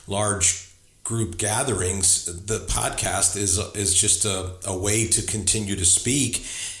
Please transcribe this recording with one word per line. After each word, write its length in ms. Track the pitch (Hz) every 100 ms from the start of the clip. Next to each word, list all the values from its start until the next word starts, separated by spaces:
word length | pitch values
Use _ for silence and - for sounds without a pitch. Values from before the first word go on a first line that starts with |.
| -
large 640 | 98 104 98 87 - - - - _ -
group 320 | 117 107 -
gatherings. 880 | 107 113 139 95 90 98 - - 87
The 340 | 85 101 110
podcast 800 | - - 127 - 98 95 - 98
is, 200 | 101 92 95
is 220 | - 98 -
just 300 | 104 - 107
a, 300 | 95 90 - -
a 100 | 92
way 300 | 101 110 110
to 140 | -
continue 560 | - 107 87 113 98 95
to 80 | 87
speak 600 | - 120 143 117 - - - - -